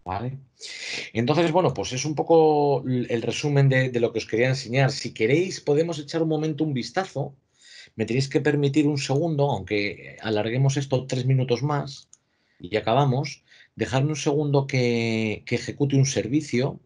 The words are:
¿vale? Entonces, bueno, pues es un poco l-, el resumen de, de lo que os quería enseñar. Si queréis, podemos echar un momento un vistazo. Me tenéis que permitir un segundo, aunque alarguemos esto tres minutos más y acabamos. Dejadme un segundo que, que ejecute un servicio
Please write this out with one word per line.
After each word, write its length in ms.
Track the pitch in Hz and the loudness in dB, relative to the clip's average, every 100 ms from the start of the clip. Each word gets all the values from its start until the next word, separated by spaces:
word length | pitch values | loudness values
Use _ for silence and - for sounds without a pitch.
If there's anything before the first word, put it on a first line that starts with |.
¿vale? 340 | - 95 120 135 - _ - - - - - | -6 -6 -6 -8 -16 _ -16 -12 -10 -10 -6
Entonces, 360 | - 120 156 170 | -4 2 2 4
bueno, 200 | 160 160 | 2 2
pues 200 | - 98 | 0 -6
es 100 | 127 | -4
un 120 | 151 156 | -4 -4
poco 680 | 160 165 156 151 147 139 127 | 4 6 6 4 2 0 0
l-, 220 | 127 120 | -2 0
el 120 | 117 | -2
resumen 480 | 117 - 147 143 139 | -2 -2 0 4 6
de, 200 | 131 131 | 4 2
de 100 | 120 | 0
lo 100 | 117 | 0
que 80 | 113 | -2
os 60 | - | -2
quería 240 | 113 127 | 0 2
enseñar. 420 | 135 107 123 135 | 0 -2 2 2
Si 220 | - 117 | 0 -8
queréis, 480 | - 110 147 185 151 | -2 2 2 0 -4
podemos 360 | - 147 165 156 | 0 0 0 -4
echar 240 | 143 165 | -6 -2
un 60 | 160 | 0
momento 380 | 156 156 147 156 | 0 -2 -2 -2
un 80 | |
vistazo. 640 | 131 113 - 190 - - - _ _ - - - - | -2 -4 -4 -4 -6 -8 -10 _ _ -20 -20 -20 -6
Me 100 | 110 | -2
tenéis 240 | 117 135 | 0 0
que 100 | 156 | 0
permitir 480 | 143 147 143 147 147 | 2 2 2 2 2
un 100 | 147 | 0
segundo, 540 | - 135 170 151 143 | 0 0 0 0 0
aunque 640 | 113 95 104 101 - 67 67 | -2 -2 -2 -2 -6 -16 -10
alarguemos 560 | 107 107 107 120 139 143 | -4 -2 0 2 2 2
esto 280 | 139 127 - | -2 -2 -2
tres 200 | 127 127 | -4 0
minutos 380 | 131 127 120 | 2 2 0
más 440 | 143 147 143 - _ _ _ _ _ _ | 0 -2 -4 -12 _ _ _ _ _ _
y 200 | 90 104 | -4 -2
acabamos. 680 | 107 120 143 123 156 - _ - - - | 2 2 4 2 -2 -10 _ -20 -20 -6
Dejadme 340 | 104 123 143 | -2 0 0
un 60 | 151 | 0
segundo 520 | 156 143 147 139 135 | 0 0 2 2 2
que, 760 | 135 123 117 113 113 110 104 - | 0 2 2 0 0 -2 -4 -4
que 100 | 120 | -4
ejecute 420 | - 107 139 139 | -4 -2 0 4
un 80 | 135 | 2
servicio 720 | - 107 143 156 120 135 - | 2 0 -2 0 -2 -2 -6